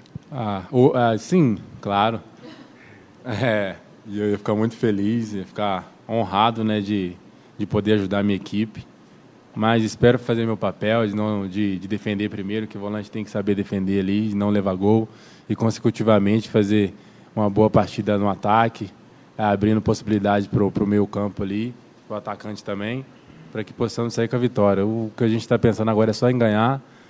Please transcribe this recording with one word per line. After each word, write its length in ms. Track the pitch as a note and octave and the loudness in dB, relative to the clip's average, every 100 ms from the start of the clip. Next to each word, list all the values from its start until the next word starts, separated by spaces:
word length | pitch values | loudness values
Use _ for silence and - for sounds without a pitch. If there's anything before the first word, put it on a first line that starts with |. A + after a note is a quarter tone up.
| - - - | -20 -20 -14
Ah, 340 | C3+ A2 G2 F#2 | -8 -6 -6 -2
o, 220 | C3 C3 | 4 4
ah, 220 | B2+ A#2 A2 | 6 2 0
sim, 400 | - F#3 C#3+ G2 - - | 0 2 2 0 -6 -12
claro. 400 | G#2+ G2+ G#2+ A2+ - - - - - - - - - - | -2 2 2 0 -10 -20 -20 -20 -20 -20 -20 -20 -20 -16
É, 520 | B2+ G#2 B2 G#2+ G2 E2+ - - - | -10 -2 0 0 -2 -6 -16 -20 -10
e 140 | G2+ | -4
eu 100 | G#2 | -2
ia 40 | G2+ | -2
ficar 180 | G#2+ | -2
muito 220 | G#2+ A2+ A2+ | 0 0 0
feliz, 560 | A#2 G2+ G2+ A#2 A2 | 0 0 0 -2 -4
ia 140 | G2+ F#2 | -8 -10
ficar 440 | - G#2 F#2 F2 - - | -6 -4 -4 -8 -18 -6
honrado, 560 | A2+ G2 G2 A2+ A2+ | -4 0 2 2 2
né, 200 | A2 G#2+ | 0 -2
de, 340 | G2+ G#2 F#2 F2+ - - - - | -2 -2 -4 -8 -18 -20 -20 -10
de 80 | G#2 | -4
poder 280 | G#2+ G2+ | 0 2
ajudar 260 | G#2+ G2 G2+ | 2 2 0
a 20 | |
minha 140 | G2+ G2 | 0 -2
equipe. 500 | - G#2 A2 - - - - - - - - | -2 -4 -4 -6 -18 -20 -20 -20 -20 -20 -14
Mas 280 | - A2 A#2 | -2 2 2
espero 360 | A2 - A#2+ A#2+ | 0 4 4 4
fazer 260 | A#2 A#2 | 0 -2
meu 120 | A2+ G#2+ | -2 -2
papel, 500 | G2+ F2+ G#2 A2+ A2 | -4 -2 0 0 0
de 100 | G2+ | -2
não, 320 | G#2+ G#2 G2 | -2 -2 -4
de, 300 | F#2+ G#2 F#2+ | -2 -2 -2
de 100 | F#2+ | -6
defender 400 | G2+ - G2+ G#2 | -6 -4 -2 -4
primeiro, 380 | G2+ G2 G#2+ A2 | -4 -6 -6 -6
que 100 | G#2+ | -8
o 40 | |
volante 300 | G2+ G#2+ G2+ | -8 -8 -8
tem 140 | A2+ | -10
que 60 | G#2 | -8
saber 240 | G#2+ G2+ | -4 -2
defender 460 | G2+ G2 G2+ F#2+ G2 | -2 -2 -4 -2 0
ali, 280 | F#2+ G2+ A2 | 0 0 0
de 80 | G2+ | 0
não 140 | G2+ | 0
levar 240 | G#2 G2 | 0 0
gol. 340 | F#2 G2 A2+ A2+ - - - - | 0 2 2 2 -8 -20 -20 -8
E, 80 | G#2+ | -2
consecutivamente, 920 | A2+ G#2 A#2 - A2 G#2+ G2+ A2 - | -2 0 -2 2 4 4 6 2 2
fazer 440 | A2+ G2+ G#2+ G2 - - - - | 0 2 2 2 -4 -20 -20 -10
uma 140 | - G#2 | -2 0
boa 220 | G2+ G#2+ | 4 4
partida 480 | A#2 G2 - G#2 G#2 | 4 0 -2 -2 0
no 100 | G2+ | 0
ataque, 640 | F#2 G#2 A2 A#2 - G2 - - - - - | -2 2 4 2 -2 -12 -14 -20 -20 -18 -2
abrindo 420 | G#2+ G2+ G#2 A2 | 0 2 2 2
possibilidade 680 | G#2 G#2+ G2+ G#2+ G2+ G2+ G2 | 2 -2 0 0 2 0 0
pro, 220 | - G2+ | 0 0
pro 160 | - G#2 | 0 0
meio 200 | G#2 G2+ | 2 0
campo 360 | G#2+ G2+ - | -2 -6 -6
ali, 320 | G2 G#2 A#2 B2 - - - | -6 -4 -6 -10 -20 -20 -12
pro 100 | G#2 | -10
atacante 460 | G#2 G2+ A2 G2+ | -8 -10 -12 -12
também, 420 | - G2+ G#2 B2+ C3 - - - - | -8 -8 -6 -8 -10 -20 -20 -20 -12
pra 140 | A2 | -10
que 80 | G#2+ | -10
possamos 400 | - A#2 - A#2 | -6 -4 -2 -4
sair 160 | A2+ A#2 | -2 -2
com 80 | B2 | 0
a 20 | |
vitória. 460 | B2 B2 G2+ G2 | 0 2 2 4
O 260 | G2+ A2+ A2 - | 0 -2 -6 -2
que 80 | |
a 40 | A#2 | 0
gente 200 | A2+ - | 0 0
tá 100 | A#2 | 2
pensando 320 | A#2 G2+ A2 | 2 2 0
agora 200 | A2 A2+ | 2 2
é 40 | |
só 140 | G#2 B2 | 2 2
em 80 | B2+ | 4
ganhar, 460 | A2+ G#2 A#2 C3+ - - - | 2 4 2 0 -8 -20 -20